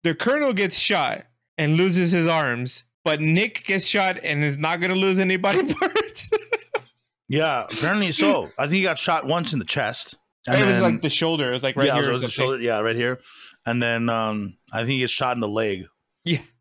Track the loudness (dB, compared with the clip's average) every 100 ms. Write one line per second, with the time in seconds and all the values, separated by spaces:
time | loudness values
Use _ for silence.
0 | 0 0 2 2 2 2 0 0 0 2
1 | 0 -2 -10 _ _ -4 2 4 4 4
2 | 2 2 2 2 0 -2 -4 -8 -14 _
3 | -2 0 2 2 2 -4 -4 -2 0 0
4 | 0 -2 -4 -2 -2 0 -2 -2 0 0
5 | 2 2 2 2 2 2 0 0 0 0
6 | -2 -6 -2 -4 -2 -8 -6 -10 -10 _
7 | _ _ _ 0 0 0 -2 -2 0 0
8 | 0 2 2 2 -2 -4 0 0 0 -2
9 | 0 0 0 -2 0 -4 -2 -2 -2 -2
10 | -8 -10 _ _ 0 2 4 4 2 2
11 | -2 0 0 0 0 -2 -2 0 2 2
12 | 0 0 -4 -2 -2 0 0 0 0 0
13 | -2 -4 -10 -20 -20 -12 -4 -2 0 0
14 | 0 0 0 -2 -6 -10 _ -6 -2 -2
15 | -2 -2 -2 -2 -2 0 -2 -2 -8 _
16 | _ _ -4 -4 -4 _